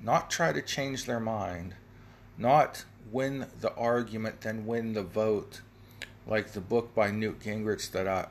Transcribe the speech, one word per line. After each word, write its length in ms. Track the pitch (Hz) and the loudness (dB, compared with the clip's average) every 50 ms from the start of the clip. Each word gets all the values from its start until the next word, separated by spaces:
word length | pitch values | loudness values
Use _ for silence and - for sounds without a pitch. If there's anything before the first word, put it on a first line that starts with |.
not 300 | 110 110 139 165 - - | 0 2 2 2 2 0
try 220 | - - 170 160 151 | 0 2 2 2 2
to 100 | 143 - | 0 -2
change 420 | - - - 135 135 135 127 - | -2 -2 -2 -2 -2 -4 -4 -4
their 140 | - 120 117 | -2 -2 -2
mind, 560 | 113 110 113 107 98 92 90 87 90 92 90 - - - - - - - - - - - - - | 0 0 0 -2 -2 -2 -4 -6 -8 -10 -10 -14 -18 -20 -20 -20 -20 -20 -20 -20 -20 -20 -10 -2
not 460 | 110 123 139 156 135 - - - - - - - - 110 | 4 6 8 8 6 4 2 -8 -14 -16 -18 -20 -14 -6
win 360 | 107 127 131 135 139 135 120 - - - | -2 -2 0 0 -2 -4 -6 -8 -10 -4
the 140 | 110 110 - | -4 -4 -2
argument, 680 | - 117 117 120 120 117 104 110 110 110 110 - - - | 0 2 4 4 4 2 0 -4 -4 -4 -4 -6 -6 -6
then 220 | 110 110 113 107 | -6 -4 -4 -4
win 280 | 107 117 117 113 113 110 | -2 -2 -2 -2 -2 -2
the 100 | 107 98 | -2 -4
vote, 600 | 87 87 107 107 110 107 101 - - - - - - - - - - - - - - - - - - | -2 0 2 4 4 4 2 0 -4 -12 -16 -18 -18 -20 -20 -20 -20 -14 -14 -14 -14 -14 -16 -4 0
like 240 | 107 107 101 - - | 0 0 0 0 -6
the 80 | 104 | -10
book 340 | 90 95 113 120 117 - - | -4 2 2 2 2 2 2
by 160 | 113 107 101 | 2 2 2
Newt 300 | 101 107 110 107 82 - | 2 0 -2 -2 -4 -4
Gingrich 500 | - 107 104 107 107 107 101 95 - - | -6 -6 -4 -2 0 -2 -2 -2 -2 -4
that 160 | - 95 95 | -2 -2 0
I, 220 | 95 95 92 - - | 0 0 0 -2 -4